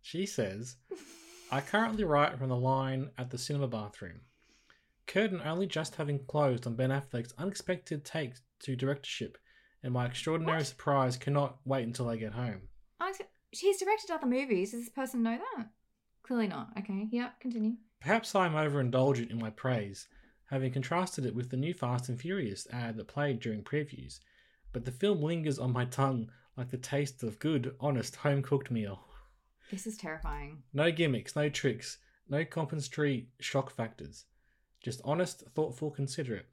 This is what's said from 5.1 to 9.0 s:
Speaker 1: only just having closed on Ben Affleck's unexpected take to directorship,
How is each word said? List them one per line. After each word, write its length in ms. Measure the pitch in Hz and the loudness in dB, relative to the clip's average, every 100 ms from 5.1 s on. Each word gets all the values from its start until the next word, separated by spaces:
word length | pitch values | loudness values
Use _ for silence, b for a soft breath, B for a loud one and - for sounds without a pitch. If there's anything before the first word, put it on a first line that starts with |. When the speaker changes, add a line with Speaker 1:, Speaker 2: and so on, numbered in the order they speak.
| 190 214 185 | 2 4 2
Speaker 1:
only 220 | 151 170 196 | -2 0 0
just 300 | 156 156 - | 0 -4 -2
having 220 | 147 143 | -2 -2
closed 420 | 135 151 143 120 123 | 0 4 4 4 0
on 100 | 117 | 0
Ben 120 | 131 | 2
Affleck's 460 | 135 139 123 117 - | 2 0 -6 -6 -4
unexpected 720 | 180 190 - 180 - 151 143 | -4 -4 -2 -4 -2 -6 -4
take 300 | 160 135 127 _ _ | -4 -4 -8 _ _
to 140 | - | -6
directorship, 600 | 127 135 139 | -2 0 0